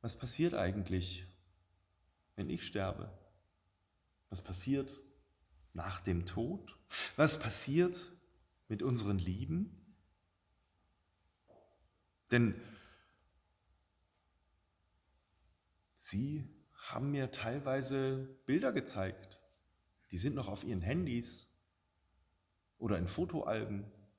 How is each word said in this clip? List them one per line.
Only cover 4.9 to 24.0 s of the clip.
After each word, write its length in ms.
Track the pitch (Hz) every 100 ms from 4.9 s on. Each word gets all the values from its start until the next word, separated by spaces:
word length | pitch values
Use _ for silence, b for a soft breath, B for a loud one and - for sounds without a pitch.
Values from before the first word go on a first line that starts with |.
| - - - _ _ _ - -
nach 260 | - 82 95
dem 240 | - 85
Tod? 540 | 87 90 117 196 - - - B B -
Was 220 | 143 -
passiert 720 | 120 - - 147 180 175 - - - _ _ _ _
mit 140 | 107
unseren 360 | 135 123 101 101
Lieben? 580 | 87 92 135 160 214 - - - _ _ _ _ _ _ _ _ _ _ _ _ _ _ _ - - _ _ _ _ _ -
Denn 240 | 120 117 - B B B B B B _ _ _ _ _ _ _ _ _ _ _ _ _ _ _ _ _ _ _ _ _ _ _ _ _ _ _ _
sie 520 | - 98 135 147 - - _
haben 380 | - - - 139
mir 200 | 143 131
teilweise 960 | - 113 135 139 135 131 135 135 135 131 - -
Bilder 260 | 143 254
gezeigt. 680 | 214 - - 95 92 - - _ - _ _ _ _ -
Die 60 | 90
sind 160 | 120
noch 140 | 135 110
auf 160 | 98
ihren 160 | - 104
Handys 680 | 87 151 170 120 117 - - _ _ _ _ _ _ _ _ _ _ _ _ _
oder 180 | 113 95
in 100 | 87
Fotoalben. 800 | - 180 170 - 110 107 101 104 -